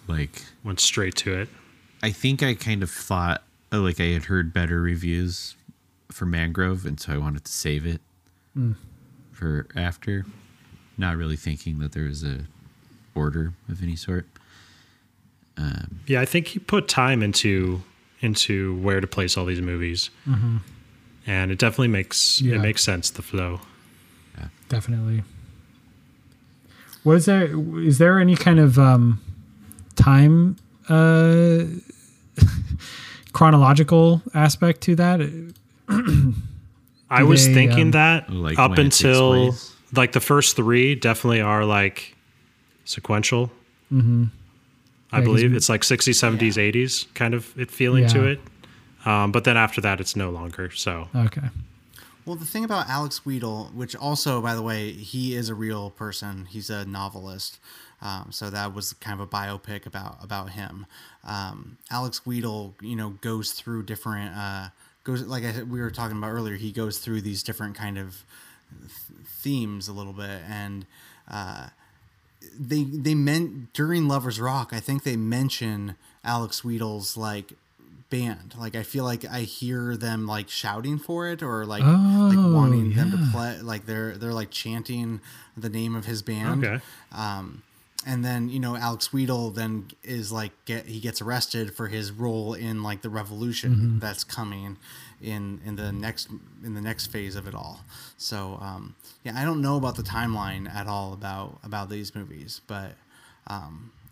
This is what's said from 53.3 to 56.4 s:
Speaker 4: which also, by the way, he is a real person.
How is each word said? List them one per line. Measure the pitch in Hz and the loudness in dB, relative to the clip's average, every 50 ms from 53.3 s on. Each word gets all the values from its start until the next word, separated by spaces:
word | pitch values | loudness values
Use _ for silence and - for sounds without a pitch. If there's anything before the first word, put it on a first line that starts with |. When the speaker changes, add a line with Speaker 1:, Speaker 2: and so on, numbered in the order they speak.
| 135 123 117 113 107 110 104 - | -6 -6 -6 -6 -6 -8 -10 -12
Speaker 4:
which | - 120 123 117 - | -12 -12 -12 -12 -10
also, | - 139 147 147 143 - 147 127 120 | -8 -6 -4 -4 -2 -2 -2 -2 -2
by | 113 120 113 | -2 -4 -4
the | 113 | -4
way, | 110 113 110 107 107 104 | -4 -4 -4 -6 -6 -8
he | 78 101 104 95 - 127 127 127 123 | -10 -12 -14 -10 -8 -6 -6 -4 -6
is | 120 117 113 | -6 -6 -6
a | 110 | -8
real | 107 110 110 107 104 101 98 | -6 -6 -6 -6 -8 -10 -12
person. | - - 110 104 92 - 107 101 98 98 | -12 -12 -12 -12 -10 -10 -12 -12 -12 -14